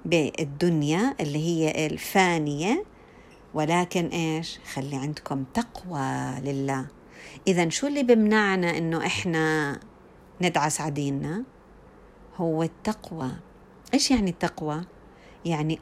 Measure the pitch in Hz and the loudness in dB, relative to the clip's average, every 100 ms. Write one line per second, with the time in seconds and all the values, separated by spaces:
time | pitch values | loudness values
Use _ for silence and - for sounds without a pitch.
0 | 165 170 135 - 143 143 175 160 147 165 | 0 2 2 -2 -6 0 2 2 2 2
1 | 262 277 156 156 165 165 156 - 151 156 | 0 -2 -4 -2 0 0 0 0 -2 -4
2 | - 196 185 165 147 143 180 330 427 - | 0 2 4 2 0 -2 0 -2 -4 -14
3 | - - - - - 156 151 175 175 185 | -20 -20 -20 -20 -10 -4 0 2 0 -2
4 | 170 170 160 160 165 - - - 139 135 | -2 -2 -2 -2 -6 -12 -10 -8 -6 -6
5 | 143 147 - 139 131 226 - - 180 147 | -6 -6 -6 -6 -4 -4 -4 -8 -8 -4
6 | 135 135 131 135 139 139 135 135 131 - | -2 -2 -4 -6 -4 -2 -2 -2 -6 -12
7 | - - - - - 180 165 - 285 285 | -20 -20 -20 -4 0 2 2 0 -2 2
8 | 247 233 214 214 202 190 170 156 165 165 | 6 6 6 4 4 2 0 0 0 0
9 | 170 - 180 160 156 156 147 135 - - | -2 -2 0 2 2 2 0 -4 -12 -20
10 | - - - - 180 165 151 - 156 147 | -20 -20 -16 -2 0 2 0 0 -4 -2
11 | 143 139 147 196 262 - - - - - | -2 -2 -4 -6 -8 -14 -20 -20 -20 -20
12 | - - - - 165 160 165 - - 220 | -20 -20 -14 -4 0 0 -2 -2 -6 -6
13 | - 165 - - - - - - - 277 | -8 -8 -8 -8 -14 -20 -20 -20 0 2
14 | - 247 190 170 165 - 151 151 180 - | 4 4 2 0 -2 -2 -4 -4 -6 -14
15 | - - - - 170 156 156 160 | -20 -20 -20 -8 -2 0 0 0